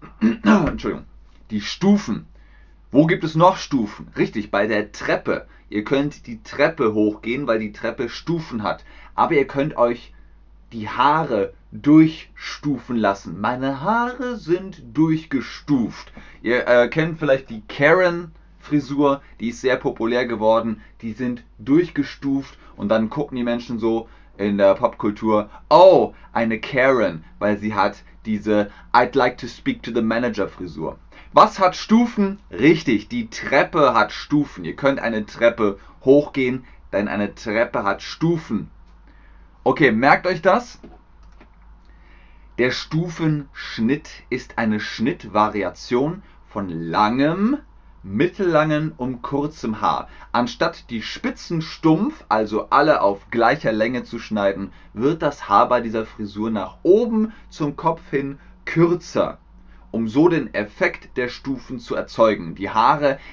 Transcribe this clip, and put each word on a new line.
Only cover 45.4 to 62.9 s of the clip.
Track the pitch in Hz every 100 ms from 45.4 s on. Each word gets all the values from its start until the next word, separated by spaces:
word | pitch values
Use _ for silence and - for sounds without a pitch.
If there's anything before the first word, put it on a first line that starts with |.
| 107 104 92 - - 123 147 190 - - -
von | 110 98
langem, | 82 82 85 107 123 143 175 214 285 - - - -
mittellangen | - 156 175 - 185 156 156 151 156 -
und | 127 120
kurzem | - 139 147 - 117 107
Haar. | 98 67 - - -
Anstatt | 113 123 - - - -
die | 117
Spitzen | - - 247 - - 165
stumpf, | 160 - 160 160 247 - -
also | 110 107 110 -
alle | 135 156 143
auf | 101 101 -
gleicher | 117 113 147 120
Länge | 110 113 123
zu | - 120
schneiden, | - 107 98 95 98 - -
wird | 101 131 160
das | 165 - -
Haar | 101 120
bei | 123
dieser | 117 113 110
Frisur | - 104 101 110
nach | 107 92 -
oben | 160 208 233 220 220 - -
zum | - 147 147
Kopf | 160 165 -
hin | 139 139 143 - -
kürzer, | - 160 170 175 - 117 80 - _ - - - -
um | 113 113
so | 131 175
den | 165 117
Effekt | 98 104 - 185 - - -
der | 123
Stufen | - - 127 - 120
zu | -
erzeugen. | 117 101 - 113 98 82
Die | 76 98
Haare | 107 120